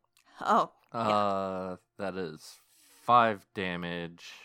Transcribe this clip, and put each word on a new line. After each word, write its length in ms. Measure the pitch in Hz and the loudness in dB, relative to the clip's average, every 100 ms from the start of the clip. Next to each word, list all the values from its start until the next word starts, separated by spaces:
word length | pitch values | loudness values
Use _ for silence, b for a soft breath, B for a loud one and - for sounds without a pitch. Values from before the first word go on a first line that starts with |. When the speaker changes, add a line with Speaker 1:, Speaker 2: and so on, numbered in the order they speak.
| _ _ _ - | _ _ _ -6
Speaker 1:
Oh. 300 | - 214 165 - _ | 2 2 2 -4 _
Speaker 2:
Uh, 880 | 120 113 104 101 98 95 92 95 92 _ - | -2 2 2 2 0 -2 -4 -8 -10 _ -10
that 160 | 101 90 | -8 -6
is 400 | 87 78 - - _ _ _ _ | -8 -10 -16 -20 _ _ _ _
five 440 | - 120 117 101 - | 4 6 6 2 -8
damage, 720 | - 92 87 87 87 85 85 - - | -8 -6 -4 -6 -6 -8 -12 -20 -20